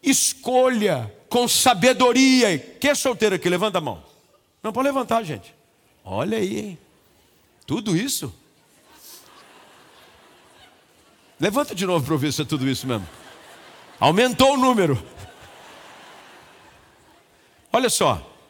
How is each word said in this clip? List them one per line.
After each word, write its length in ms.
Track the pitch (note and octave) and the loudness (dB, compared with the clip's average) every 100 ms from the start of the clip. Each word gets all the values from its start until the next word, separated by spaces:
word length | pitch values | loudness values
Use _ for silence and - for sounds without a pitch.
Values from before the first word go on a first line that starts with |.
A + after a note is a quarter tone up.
Escolha 1120 | - C4+ - - - B3+ B3+ B3 G#3 D3 A2 - _ | 0 0 0 -4 -2 2 2 2 0 -2 -6 -14 _
com 180 | A#3+ A#3+ | -2 0
sabedoria. 1120 | - - A3+ A#3+ B3+ B3+ A#3+ C4 B3+ A3+ D#3+ - - | 2 2 4 4 4 4 4 4 6 4 0 -6 -4
Quem 120 | C4+ | -2
é 40 | C#4+ | 0
solteiro 400 | C4+ A3 G#3+ F#3 | -2 0 0 0
aqui? 140 | F3 | 0
Levanta 300 | F3 G#3+ F#3 | 0 0 -2
a 20 | |
mão. 220 | D3 F2+ D2 _ _ _ _ _ | -6 -10 -16 _ _ _ _ _
Não, 100 | G#3+ | -8
pode 160 | G#3+ C4+ | -2 0
levantar, 360 | C4+ B3 A3+ | 0 -2 -4
gente. 300 | G3 B2 - _ _ _ _ _ - | -4 -10 -12 _ _ _ _ _ -10
Olha 320 | F#2+ D#3+ A3 | -6 -4 -2
aí, 220 | F#3+ G#3 | -4 -6
hein? 200 | G#3+ F3 _ _ _ _ _ _ _ _ - | -8 -14 _ _ _ _ _ _ _ _ -8
Tudo 320 | D#3 G#3+ E3+ | -8 -2 -2
isso? 360 | B3+ - C3+ E2+ _ _ _ _ _ - - - - - - - - - - - - - - _ _ _ - _ _ _ _ _ _ _ | -2 -6 -8 -14 _ _ _ _ _ -20 -20 -20 -20 -20 -20 -20 -20 -20 -20 -20 -20 -20 -20 _ _ _ -20 _ _ _ _ _ _ _
Levanta 340 | F3 G#3+ D4 | -4 -2 -4
de 120 | F#3+ F#3 | -4 -2
novo 200 | F3 B2 | -2 0
pra 80 | |
eu 60 | D#3 | -2
ver 120 | D3 | -2
se 100 | C3+ | -4
é 40 | D3 | -4
tudo 240 | D3+ C3 | -2 -2
isso 160 | C3 C3 | -4 -4
mesmo. 220 | A#2 F2+ - - - - - - - - - | -6 -6 -18 -20 -20 -20 -20 -20 -20 -20 0
Aumentou 540 | C3 F3 B3 A3 C4 | 2 4 2 4 2
o 40 | C#4 | 4
número. 440 | B3+ A#3 F3 B2+ - - - - - - - - - - - - - - - - - - _ _ _ _ _ _ _ _ _ | 2 4 2 0 -6 -20 -20 -20 -20 -20 -20 -20 -20 -20 -20 -20 -20 -20 -20 -20 -20 -20 _ _ _ _ _ _ _ _ _
Olha 180 | A3+ B3+ | -2 0
só. 400 | - E3+ F#2+ - - _ | 0 0 0 -6 -20 _